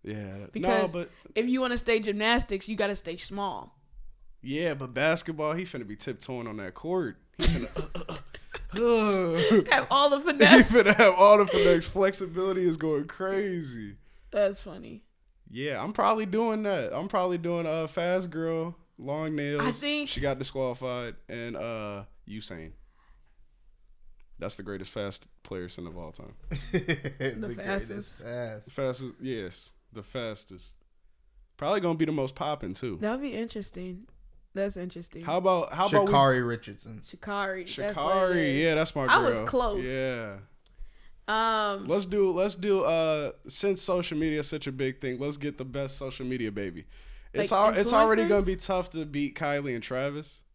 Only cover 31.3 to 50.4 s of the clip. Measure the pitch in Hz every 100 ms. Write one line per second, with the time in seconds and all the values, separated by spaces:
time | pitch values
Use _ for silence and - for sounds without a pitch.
31.3 | - - - 147 202 175 160 156 151 131
32.3 | - 139 147 90 95 123 82 214 254 285
33.3 | 220 226 220 196 180 180 180 233 - -
34.3 | - _ 196 202 190 180 175 170 165 165
35.3 | 175 185 180 - 151 196 190 196 143 135
36.3 | 127 120 117 - 101 - 143 - - -
37.3 | 202 190 190 175 - 202 180 151 190 185
38.3 | 180 151 139 165 156 160 147 135 - 320
39.3 | - - 254 233 - 127 131 131 123 107
40.3 | 98 101 - _ - - - - - -
41.3 | 220 226 220 208 196 190 185 185 208 190
42.3 | 175 202 175 208 196 151 165 160 151 147
43.3 | - - - 202 190 - 180 175 151 160
44.3 | 151 143 156 139 131 135 131 139 123 143
45.3 | 143 143 143 131 131 139 - 135 123 127
46.3 | 127 110 101 98 85 - - - - -
47.3 | 208 202 220 220 208 214 233 220 220 196
48.3 | 208 185 185 - 185 180 160 151 143 143
49.3 | - 147 143 143 120 - 127 139 147 151
50.3 | -